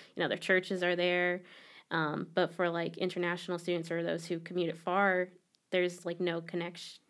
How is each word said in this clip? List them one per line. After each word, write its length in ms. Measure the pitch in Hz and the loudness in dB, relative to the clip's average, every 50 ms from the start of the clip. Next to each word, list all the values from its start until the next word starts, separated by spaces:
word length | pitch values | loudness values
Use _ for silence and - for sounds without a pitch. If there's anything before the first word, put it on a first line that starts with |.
| - - - | -20 -10 -4
you 60 | - | -2
know, 60 | 170 139 | 0 0
their 80 | 104 | 0
churches 460 | - - - 190 185 185 - 196 180 175 | 0 2 4 4 4 4 0 -2 0 2
are 120 | 180 180 | 2 2
there. 460 | 175 175 180 180 180 175 180 175 180 180 - - - - - - - - - | 4 2 2 4 4 2 2 0 -2 -6 -12 -20 -20 -20 -20 -20 -18 -8 -2
Um, 360 | 170 165 160 147 156 165 180 - - | 0 0 0 0 -2 -4 -4 -2 0
but 200 | 185 175 165 - | 2 2 2 2
for, 160 | - 180 175 | 0 0 0
like, 280 | 170 170 170 170 170 | 2 0 -2 -4 -2
international 600 | - 190 185 - 185 175 175 175 175 - - 180 170 | -2 -2 -2 -2 0 -2 -2 -2 -4 -4 -6 -6 -4
students 320 | 175 180 175 170 165 170 | -2 -2 -2 -2 -2 -2
or 100 | 170 170 170 | -2 -2 0
those 220 | 170 165 170 165 | 0 -2 -2 -2
who 140 | - 180 165 | -4 -6 -6
commute 300 | 165 - 180 180 175 160 | -6 -4 -2 -2 0 -2
it 80 | 165 | -2
far, 520 | - - 185 180 196 202 196 185 180 180 185 - - _ _ _ _ _ - | -4 -2 0 2 4 4 4 4 2 0 -2 -6 -20 _ _ _ _ _ 0
there's, 340 | - 180 180 180 175 175 - | 2 2 2 2 0 -4 -6
like, 140 | 175 170 170 | -6 -2 0
no 220 | 185 175 165 170 | 0 0 0 -2
connection 600 | 165 165 - 175 170 175 170 - - - - - _ | -4 -4 -4 -4 -4 -4 -8 -10 -14 -14 -16 -18 _